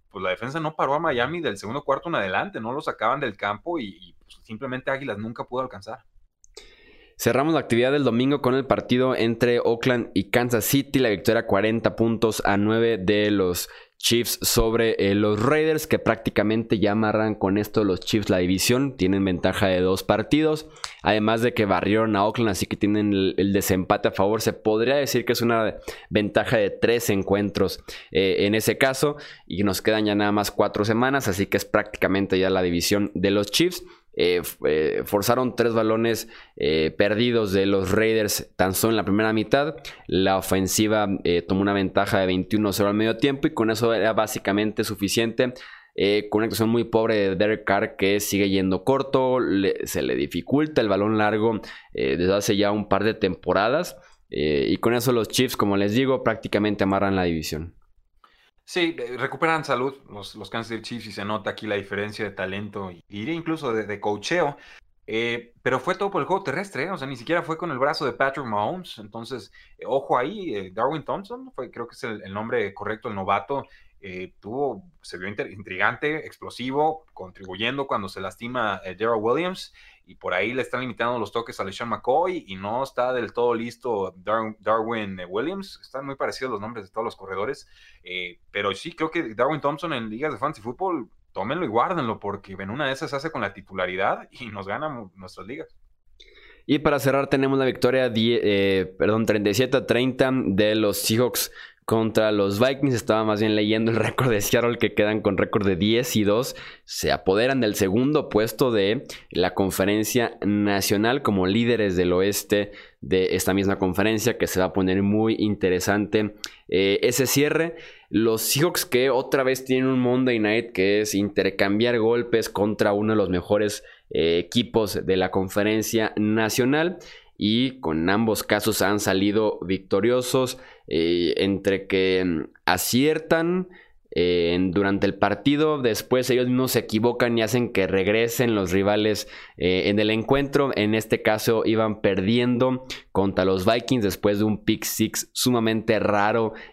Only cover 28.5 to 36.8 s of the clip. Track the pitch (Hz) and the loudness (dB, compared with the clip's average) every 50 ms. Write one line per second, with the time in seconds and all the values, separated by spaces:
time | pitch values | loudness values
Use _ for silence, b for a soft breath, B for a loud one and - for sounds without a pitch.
28.5 | 107 110 110 - 107 - - 135 131 - - 147 147 147 B B B B B - | 2 2 2 0 2 2 2 2 2 2 0 0 0 -2 B B B B B -8
29.5 | - 87 101 101 92 - - - 107 107 107 104 104 104 104 104 104 104 101 - | -2 0 0 0 0 0 0 0 2 2 2 2 2 2 2 2 2 0 0 -2
30.5 | - - 104 101 - 104 104 110 110 113 123 131 139 139 - 110 92 95 101 - | 0 2 0 2 2 0 0 2 2 2 2 2 0 0 0 -2 0 0 -2 0
31.5 | - 98 - - - 107 104 - - - - 90 92 98 98 92 98 92 92 95 | 0 -2 -2 0 0 0 0 0 -4 -2 0 2 2 2 2 2 2 2 2 2
32.5 | 95 92 92 90 87 87 85 - 104 101 104 - - - 90 98 101 104 101 - | 2 2 2 2 0 0 0 2 2 0 0 -2 -4 -2 0 2 2 2 0 0
33.5 | - - 165 180 175 - - B B B B _ - - 73 87 90 87 - - | 0 0 0 0 0 -6 -12 B B B B _ -4 0 0 2 2 0 -2 -4
34.5 | - - - 69 76 78 78 73 50 50 62 - - 101 98 - 120 123 127 123 | -10 -4 0 0 2 2 2 0 -2 -2 -4 -2 -2 0 2 2 2 2 0 -2
35.5 | 104 - 117 120 113 113 110 110 110 113 113 117 113 107 - B B B B B | 0 0 0 2 2 2 2 2 2 2 2 0 0 -2 -4 B B B B B
36.5 | B - - 73 78 80 | B -4 -2 0 2 2